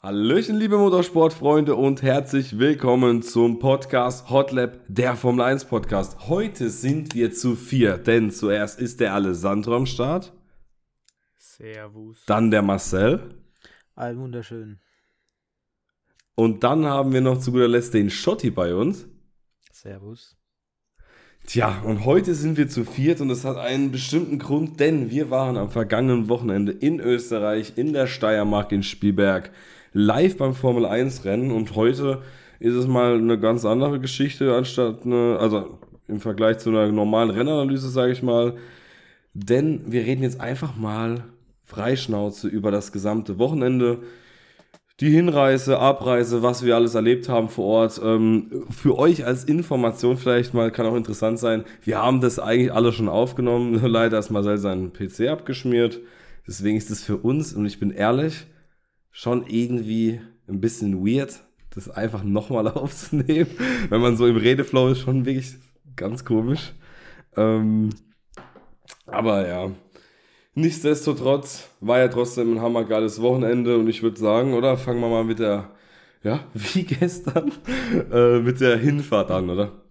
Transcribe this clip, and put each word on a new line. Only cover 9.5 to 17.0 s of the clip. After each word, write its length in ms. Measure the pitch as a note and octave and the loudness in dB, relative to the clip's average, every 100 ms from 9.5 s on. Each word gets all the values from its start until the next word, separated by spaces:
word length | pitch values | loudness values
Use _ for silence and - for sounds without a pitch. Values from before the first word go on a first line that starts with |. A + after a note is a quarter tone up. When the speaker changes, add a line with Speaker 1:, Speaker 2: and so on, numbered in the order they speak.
| G2+ G#2+ | -2 -2
Speaker 1:
am 120 | A#2+ C3 | -2 -2
Start. 460 | - B2+ F3 - - _ _ - _ _ _ _ _ _ _ | -4 -2 -4 -6 -20 _ _ -20 _ _ _ _ _ _ _
Speaker 2:
Servus. 840 | _ _ A2 G#2+ G#2+ G#2+ A2 A2+ - | _ _ -18 -18 -18 -18 -20 -18 0
Speaker 1:
Dann 260 | G#2+ A2+ | 4 6
der 100 | G#2+ | 4
Marcel. 720 | G2+ G2 - F#2 G#2+ D#3 - - _ _ - _ _ - | 4 0 -2 2 2 2 -4 -20 _ _ -20 _ _ -12
Speaker 3:
Ein 220 | B2 A#2+ | -10 -10
wunderschön. 580 | B2+ A#2+ A2+ A#2 G#2+ G2+ _ _ _ _ _ _ _ _ _ _ _ _ _ _ _ - | -10 -12 -12 -16 -16 -20 _ _ _ _ _ _ _ _ _ _ _ _ _ _ _ 0
Speaker 1:
Und 260 | A2+ G#2 | 2 2
dann 240 | B2 D#3 D3+ | 0 2 0
haben 260 | C#3 | 0